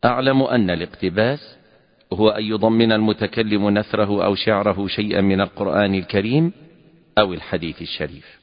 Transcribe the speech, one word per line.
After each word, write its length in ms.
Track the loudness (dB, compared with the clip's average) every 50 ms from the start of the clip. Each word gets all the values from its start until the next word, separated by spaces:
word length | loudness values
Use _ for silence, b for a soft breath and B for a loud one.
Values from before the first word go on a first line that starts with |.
| -6
أعلم 380 | -6 -6 -4 -2 0 0 0
أن 280 | 0 0 0 0 0 0
الاقتباس 840 | -2 -4 -6 -10 -10 -6 -6 -4 -2 0 -2 -2 -2 -6 -10 -20 -20 -20 _ _ _ _ _ _ _ _ _ _
هو 160 | -4 2 2 2
أن 160 | 2 0 -4
يضمن 480 | -4 -2 0 2 2 4 4 4 4
المتكلم 800 | 4 2 2 0 0 0 -2 -4 -2 -2 -2 0 0 2 2 2
نثره 540 | 2 0 0 -2 0 0 0 0 0 0 2
أو 100 | 0 0
شعره 520 | 0 0 0 0 2 2 0 0 -2 -4
شيئا 340 | -6 -4 -4 -4 0 0 2
من 200 | 2 2 2 2
القرآن 540 | 0 -2 -2 -4 -4 0 2 2 2 2 2
الكريم 580 | -2 -2 0 -2 -2 0 2 2 2 2 0 -2 -8 -20 -20 -20 _ _ -20 _ _ _ _ _ 2
أو 140 | 2 2
الحديث 500 | 0 -6 -8 -6 -6 -4 -4 -6 -8 -10
الشريف. 580 | -12 -12 -8 -8 -8 -8 -10 -16 -20 -20 -20 -20